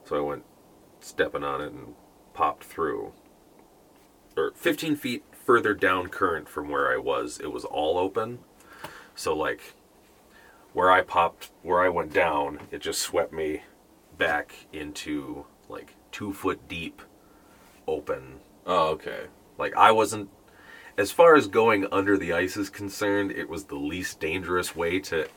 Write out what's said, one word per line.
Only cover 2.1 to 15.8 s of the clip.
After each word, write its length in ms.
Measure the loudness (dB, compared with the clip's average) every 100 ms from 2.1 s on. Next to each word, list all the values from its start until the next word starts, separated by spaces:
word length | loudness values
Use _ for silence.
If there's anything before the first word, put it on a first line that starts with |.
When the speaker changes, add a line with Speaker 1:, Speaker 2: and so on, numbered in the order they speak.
| _ _
Speaker 1:
popped 300 | -2 -2 -2 -12
through. 480 | -4 -4 -4 -8 -14 _ _ _ -20 -20 -20 _ -20 -20 _ _ -2
Or 160 | -2 0
fifteen 400 | 0 0 0 -2
feet 280 | -2 -6 -10
further 420 | -12 4 4 6
down 340 | 2 2 2 -2
current 400 | -2 0 0 -6
from 200 | -10 -4
where 220 | -2 0
I 60 | 0
was, 420 | 0 -2 -4 -8
it 120 | -8
was 120 | -8 -8
all 320 | -4 0 0
open. 420 | 0 -2 -4 -8 -16 -20 -20 -18 -18 -18 -20 -10
So, 200 | -4 -2
like, 380 | -2 -4 -10 -20 _ _ _ _ _ -20 -20 -20 -10
where 180 | 2 4
I 100 | 4
popped, 500 | 4 2 0 -2 -20 _
where 200 | 0 2
I 80 | 2
went 240 | 2 0
down, 460 | 2 2 0 -2 -6 -12
it 100 | -10
just 200 | -6 -6
swept 300 | -2 0 -2
me 280 | -2 -4 -6 -10 _ _ _ _ -2
back 360 | 0 0 -4 -16 -16
into, 760 | -12 -12 -10 -8 -6 -6 -12 -14 _ _
like, 260 | -16